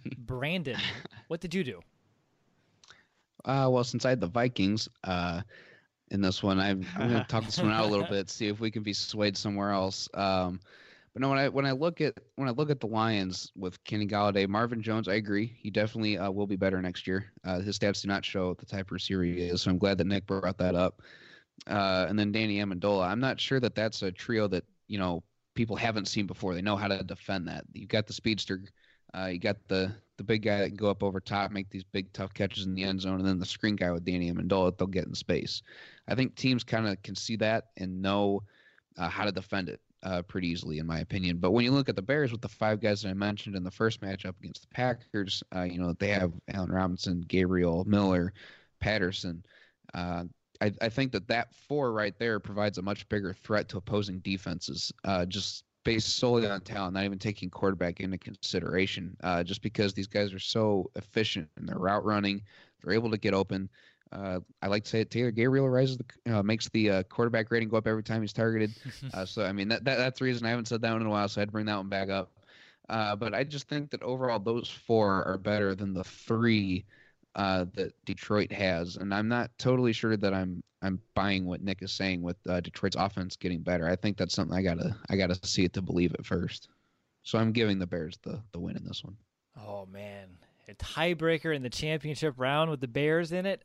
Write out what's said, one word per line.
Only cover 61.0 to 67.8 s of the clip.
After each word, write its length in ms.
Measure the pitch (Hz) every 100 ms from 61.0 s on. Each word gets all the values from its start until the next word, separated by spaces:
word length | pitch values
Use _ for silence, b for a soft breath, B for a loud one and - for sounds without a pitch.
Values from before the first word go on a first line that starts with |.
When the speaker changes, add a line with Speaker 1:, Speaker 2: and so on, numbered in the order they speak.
| - 113 110 95 78 -
Speaker 3:
in 60 | 82
their 120 | -
route 260 | 92 104
running. 380 | 107 104 101 101 104 B B B
They're 120 | -
able 160 | 107 117
to 80 | 107
get 140 | 107
open. 380 | 98 95 98 95 b b b -
Uh, 280 | - 98 90 - -
I 60 | 98
like 180 | 104
to 60 | -
say 100 | 113
it, 80 | 110
Taylor 200 | 113 123
Gabriel 380 | 110 123 131 135
rises 280 | 127 131 127
the, 400 | - - 117 110
uh, 40 |
makes 260 | 101 113 -
the, 200 | 113 107
uh, 120 | 95
quarterback 460 | 92 - 120 113 110
rating 180 | 117 113
go 80 |
up 100 | 110